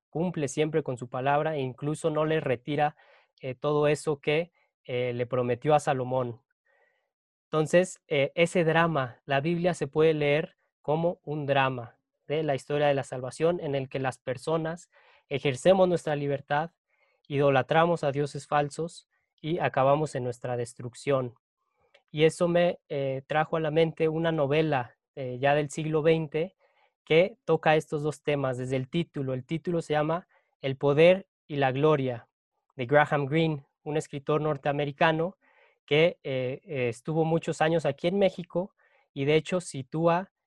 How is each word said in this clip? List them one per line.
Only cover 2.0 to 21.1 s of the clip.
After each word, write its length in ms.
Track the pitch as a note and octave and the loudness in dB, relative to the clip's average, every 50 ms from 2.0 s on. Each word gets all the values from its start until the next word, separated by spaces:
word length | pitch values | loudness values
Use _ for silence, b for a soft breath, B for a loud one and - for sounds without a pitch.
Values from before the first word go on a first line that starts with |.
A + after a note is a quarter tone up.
| - E3 | -2 -2
no 160 | D3+ D#3 D#3 | 0 0 0
le 160 | D#3 D#3+ D#3+ | 0 0 -2
retira, 560 | D3 C#3 B2 A#2 - D3+ C#3+ D3 D3 D3+ - b b b b b b b b b - | 0 -2 -2 -4 -4 -4 -2 0 0 0 -2 b b b b b b b b b -10
eh, 120 | C3+ B2 | -10 -10
todo 320 | - - D3 D3+ D3 D3+ | -6 -2 -2 0 2 2
eso 320 | D3 D3+ - - D#3 D3+ C#3+ | 2 2 0 -2 -4 -6 -4
que, 320 | - D3+ D3 D#3 E3+ F3 _ _ _ _ _ _ _ | -2 -2 0 0 -2 -4 _ _ _ _ _ _ _
eh, 280 | - C3 B2 B2 B2 A#2+ | -8 -6 -4 -4 -4 -4
le 120 | A#2+ B2 | -4 -6
prometió 480 | A#2+ C3+ B2+ B2 A#2+ B2 A#2 - D3 D3+ | -4 -2 -2 0 -2 -2 -2 0 2 2
a 60 | D3 | 2
Salomón. 600 | - D#3 C#3+ B2+ B2 B2+ B2+ C3 B2 A#2+ A#2 - _ _ _ _ _ _ _ _ _ _ _ _ _ _ _ _ _ _ _ _ _ | 2 2 -2 -2 -2 -4 -2 -4 -4 -4 -8 -12 _ _ _ _ _ _ _ _ _ _ _ _ _ _ _ _ _ _ _ _ _
Entonces, 560 | _ - D#3 D#3 C#3+ - F3 F#3 - - - _ - | _ -2 -2 0 4 4 4 4 2 -2 -14 _ -4
eh, 240 | D#3+ C#3+ C3+ C#3+ - | 0 0 0 0 2
ese 300 | - E3+ E3+ - F#3+ E3 | 0 0 2 2 2 2
drama, 560 | D#3+ D#3+ E3 E3+ E3+ D#3 C#3+ C3 A#2 A#2 - _ | 2 4 2 2 2 2 -2 -2 -4 -6 -12 _
la 140 | - C#3 C#3 | -2 -2 0
Biblia 340 | C#3 E3 F3 E3+ F3 F3+ E3+ | 0 0 -2 0 0 0 0
se 120 | - D#3 | -2 -4
puede 280 | C#3 - D#3 D#3 D#3+ D#3 | -4 0 2 4 4 4
leer 420 | D3+ D3 C#3+ C#3+ D3+ E3+ - _ _ _ _ _ _ | 2 2 2 2 0 0 -4 _ _ _ _ _ _
como 400 | - - D3 E3 E3 F3 F#3+ - - | -4 -2 0 0 0 -2 -2 -4 -8
un 220 | D3 D3 D#3 C#3+ | -8 -8 -6 -2
drama 540 | C3+ C#3 C#3 C3+ C3 C3 B2 A#2 A#2 - _ _ _ _ _ _ | 0 2 2 2 0 0 -4 -10 -14 -18 _ _ _ _ _ _
de 160 | - D3 D#3+ D#3 | -6 -4 -4 -2
la 120 | D3 C#3 | -2 -2
historia 320 | C3 - - D3 D3 D3 | -4 -4 -4 -2 0 2
de 80 | D3 C#3 | 2 2
la 100 | C#3 B2+ | 0 -2
salvación 560 | - C3+ B2+ B2+ B2 - - D#3 E3 F3 F3 | -6 -8 -10 -10 -10 -6 -2 0 0 0 0
en 140 | - D3 C#3 | -4 -4 -4
el 140 | C#3 C3 C3 | -4 -6 -6
que 120 | - C#3 | -6 -6
las 180 | C3 C3 - - | -4 -4 -6 -6
personas 720 | - - B2+ B2 - D#3+ D#3+ D#3+ D#3 D#3+ E3+ F3 - _ b b b b b b b b | -6 -8 -8 -6 -4 -4 -2 -2 -2 -4 -8 -10 -14 _ b b b b b b b b
ejercemos 580 | C#3+ C3+ - D3 B2+ B2+ - F3 F#3+ F#3+ F#3 | -6 -4 -2 -2 -2 2 4 4 6 6 6
nuestra 300 | F3+ F3 D#3+ - D#3+ D3 | 2 2 0 -2 -2 -4
libertad, 540 | D3 C#3+ C#3+ C#3 C3+ - - D3 D3 D#3+ E3 _ _ _ _ _ _ _ _ _ _ _ - | -4 -2 -4 -4 -4 -4 -4 -4 -2 -4 -4 _ _ _ _ _ _ _ _ _ _ _ -6
idolatramos 760 | D3 C#3 D3 C#3 C#3 C3 B2+ - - D#3+ E3 F3 F3 D#3+ - | 0 2 4 4 4 4 2 4 4 4 4 4 2 0 0
a 80 | C#3+ | -2
dioses 360 | C3 C#3+ D3 C#3+ - D3 - | -2 -2 -4 -4 -6 -10 -8
falsos 600 | - D3+ D3 D3 C#3+ - - D#3+ E3+ - - - _ _ _ _ _ _ _ | -2 0 0 0 -2 -4 -6 -8 -8 -8 -14 -20 _ _ _ _ _ _ _
y 180 | - D#3 E3+ F3+ | -6 -4 -2 0
acabamos 560 | D3+ C3 - C#3 C3 C3+ C#3+ D3+ D#3 C#3+ - | 0 0 2 2 4 4 4 4 2 -2 -4
en 100 | C#3 B2 | -6 -6
nuestra 320 | B2 A#2+ - - B2+ B2 | -6 -6 -6 -6 -6 -4
destrucción. 800 | A#2+ B2 - - - B2 B2 - - - C#3+ | -4 -6 -8 -10 -12 -14 -14 -12 -8 -2 0